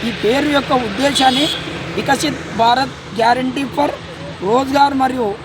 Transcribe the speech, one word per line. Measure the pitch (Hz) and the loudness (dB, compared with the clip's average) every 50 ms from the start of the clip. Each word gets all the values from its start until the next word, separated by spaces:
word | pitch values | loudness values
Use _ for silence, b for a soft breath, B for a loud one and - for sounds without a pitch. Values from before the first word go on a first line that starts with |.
| - 233 | -4 -4
ఈ | 214 180 - | -4 0 0
పేరు | 202 240 277 294 | 2 2 2 2
యొక్క | 294 294 285 262 - 294 | 2 0 0 0 2 0
ఉద్దేశాన్ని | 254 247 214 196 202 269 285 277 - 269 262 247 262 294 339 - - - - - - - - - | 0 0 -2 -4 0 0 2 2 4 4 4 4 4 0 0 -2 -4 -6 -8 -8 -8 -8 -6 -6
వికసిత్ | 185 220 - 277 - - 302 254 - - - - 196 | -4 0 0 0 0 0 -4 -4 -4 -8 -8 0 2
భారత్ | 226 233 240 254 277 - - - - - - | 4 4 4 2 0 -4 -4 -12 -14 -10 -4
guarantee | 196 226 226 240 254 254 262 247 262 277 240 | 0 4 4 4 4 2 -2 -2 -4 -6 -4
for | - - 294 294 - - - - - - - - - - | 0 0 0 0 0 -6 -10 -14 -14 -12 -12 -12 -10 -6
రోజ్గార్ | 175 185 220 254 269 269 269 285 277 285 277 | -2 2 2 2 2 2 4 4 4 4 4
మరియు | 269 262 262 254 254 240 202 202 226 | 2 0 0 0 0 -2 -2 -2 -6